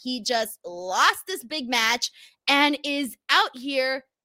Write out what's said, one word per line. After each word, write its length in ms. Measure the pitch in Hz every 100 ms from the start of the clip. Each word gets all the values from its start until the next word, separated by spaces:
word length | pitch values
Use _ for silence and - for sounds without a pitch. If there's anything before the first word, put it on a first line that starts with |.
he 180 | 254 254
just 380 | 202 233 220 - 175
lost 600 | 175 185 196 330 403 -
this 180 | 370 226
big 240 | 311 240
match 420 | 247 226 240 - - - _ -
and 320 | 277 294 285
is 320 | 294 285 269 - -
out 260 | 302 440 254
here 480 | 269 269 262 269 - _